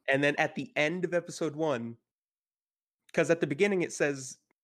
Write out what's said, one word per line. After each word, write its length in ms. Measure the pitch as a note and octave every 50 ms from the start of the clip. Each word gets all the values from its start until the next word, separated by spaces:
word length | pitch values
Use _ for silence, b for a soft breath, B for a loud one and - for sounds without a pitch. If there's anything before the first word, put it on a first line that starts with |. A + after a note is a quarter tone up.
| _ -
And 140 | C#3 C#3 C#3+
then 120 | D3 D3 -
at 180 | D#3+ D3 -
the 160 | - C#3 - -
end 300 | C#3 D3+ D3+ F3 F#3 F3
of 80 | E3+ E3+
episode 420 | F3 E3 E3+ E3 - E3+ D#3 C#3+
one, 420 | D3+ D#3+ D#3 C#3 A#2 A#2 A#2 A#2 - _ _ _ _ _ _ _ _ _ _ _ _ _ _ _ _ _ _ _ _ _ _ -
'cause 160 | - E3 D3
at 80 | E3 E3
the 80 | F3 D3
beginning 340 | C#3+ C#3+ G3 G#3 G3+ F3+
it 120 | E3 - -
says 440 | - E3+ D3 C#3+ C3+ C3 - - - _ _ _ _